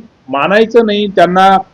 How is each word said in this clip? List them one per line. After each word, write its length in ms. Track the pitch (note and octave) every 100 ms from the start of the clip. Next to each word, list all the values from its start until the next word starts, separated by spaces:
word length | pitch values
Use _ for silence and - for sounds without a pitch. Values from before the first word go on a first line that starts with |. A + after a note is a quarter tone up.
| - _ -
मानायचं 560 | C#3 D#3+ G#3 A3 A#3 A3
नाही, 220 | G3+ G#3
त्यांना 500 | F#3+ F3 F#3 F#3+ F#3+ -